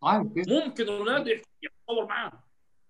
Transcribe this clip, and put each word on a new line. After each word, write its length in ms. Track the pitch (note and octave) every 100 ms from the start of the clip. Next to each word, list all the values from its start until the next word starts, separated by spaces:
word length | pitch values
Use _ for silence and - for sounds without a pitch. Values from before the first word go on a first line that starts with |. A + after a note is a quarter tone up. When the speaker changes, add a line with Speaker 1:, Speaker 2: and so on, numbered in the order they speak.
Speaker 1:
عارف 240 | D3 G#3 -
كيف؟ 140 | E3+ F3+
Speaker 2:
ممكن 380 | C#4+ D#4 - G#3+
رونالدو 440 | G3+ G#3 C#4 A#3
يح-، 120 | A3 - _
يتصور 440 | - - - A#3 G#3+
معاه. 260 | A#3 G#3+ - _ _ _ _